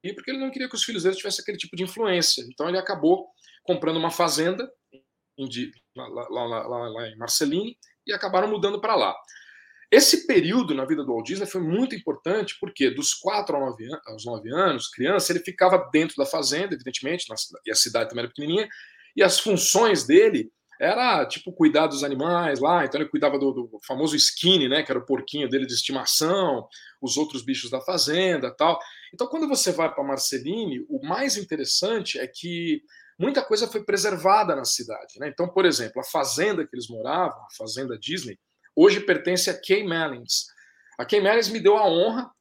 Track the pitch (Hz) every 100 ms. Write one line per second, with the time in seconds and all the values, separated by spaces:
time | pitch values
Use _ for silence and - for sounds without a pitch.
0 | 180 202 - 269 269 262 254 226 - 220
1 | 170 190 202 185 - 185 175 175 185 220
2 | 220 180 160 - 120 131 160 185 185 190
3 | 156 185 - _ _ _ - 175 160 160
4 | 165 - 175 147 165 190 262 _ _ _
5 | _ _ _ - 131 113 127 _ _ 127
6 | 120 117 120 117 120 117 - 120 120 110
7 | 117 107 117 - 147 165 220 240 _ _
8 | - 202 196 185 208 214 196 202 220 208
9 | 101 - - - - - _ _ _ 254
10 | - - - 226 160 233 190 139 131 156
11 | 131 117 113 190 202 190 160 185 262 220
12 | - 143 - 214 196 - - - 135 104
13 | 95 - 185 208 202 151 135 110 113 151
14 | - 131 113 113 110 147 190 131 - -
15 | 131 196 - 170 - 180 185 185 185 156
16 | 156 - 135 156 135 147 196 175 123 123
17 | 135 170 - 110 - - - 110 120 117
18 | 110 117 117 - 147 180 214 - - _
19 | _ - 190 - 220 185 - 190 226 175
20 | 117 160 220 196 - _ _ - 156 220
21 | 247 185 123 - - 180 156 147 160 139
22 | 143 135 156 175 170 131 143 175 139 147
23 | 151 147 143 139 139 127 117 107 - 131
24 | 156 147 - - 170 185 131 143 147 127
25 | - 131 135 147 135 135 127 120 - 135
26 | 120 - 156 196 180 127 - - - _
27 | 127 127 156 135 117 131 123 131 - 180
28 | - 160 185 165 131 - 156 165 - -
29 | - - 254 320 311 277 - 170 160 -
30 | 139 135 - 131 127 214 208 131 - 285
31 | 143 190 269 208 185 220 202 - 190 226
32 | - 127 131 - 170 170 170 151 _ -
33 | - _ 202 269 - 214 233 214 208 202
34 | 180 185 180 208 190 143 120 - 117 104
35 | - - 147 - 175 190 180 127 113 -
36 | - 160 135 147 196 185 151 123 113 117
37 | 113 160 170 - - - 110 110 131 110
38 | 113 180 131 95 _ _ _ - 185 196
39 | - 180 - 180 190 180 - 196 202 165
40 | 160 123 120 - - _ _ _ _ -
41 | 123 208 196 226 202 220 180 214 202 165
42 | 214 226 247 _